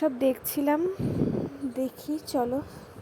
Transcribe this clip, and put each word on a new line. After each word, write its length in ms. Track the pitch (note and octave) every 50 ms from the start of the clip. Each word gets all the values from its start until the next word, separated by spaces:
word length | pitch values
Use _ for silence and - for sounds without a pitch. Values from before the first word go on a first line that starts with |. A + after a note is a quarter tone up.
সব 100 | D#4 D#4 C4 A#3+ C4+
দেখছিলাম। 540 | C4 B3+ - - - - D4+ C#4+ C#4+ D4 D4+ E4+ F#4 F#4+ - - - - - - - - - - - C#4 C#4 C#4+ C4 A#3 B3+
দেখি, 340 | C4 B3 - - - - D4+ D#4 - - -
চলো 260 | C#4 A#3+ A#3+ B3 C#4 D4 - - - - - - -